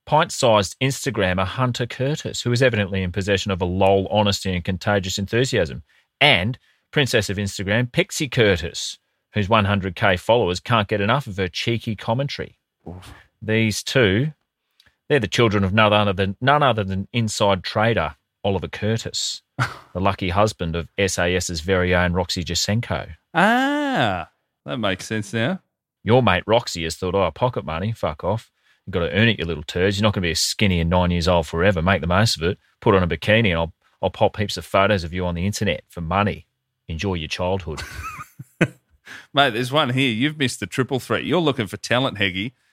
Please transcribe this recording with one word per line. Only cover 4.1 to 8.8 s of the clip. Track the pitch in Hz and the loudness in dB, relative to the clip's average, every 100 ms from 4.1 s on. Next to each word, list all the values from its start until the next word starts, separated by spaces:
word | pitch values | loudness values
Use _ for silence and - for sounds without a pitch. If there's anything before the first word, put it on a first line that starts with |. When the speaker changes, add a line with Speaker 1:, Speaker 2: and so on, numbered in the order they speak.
| 104 104 98 95 | 2 2 0 -2
Speaker 1:
and | 90 | -4
contagious | 85 92 - 101 95 92 | -4 -4 0 0 0 -4
enthusiasm, | 98 113 131 117 80 62 - _ _ - | -2 0 2 0 -2 -4 -16 _ _ 0
and | 147 110 98 131 _ _ _ | 4 4 2 -4 _ _ _
Princess | - 135 120 98 | -2 2 2 0
of | 98 | -2
Instagram, | 101 - 95 110 123 | -4 -4 -2 0 0
Pixie | - - - 147 | -2 -2 -2 -4
Curtis, | - 107 87 80 - | 2 4 4 0 -8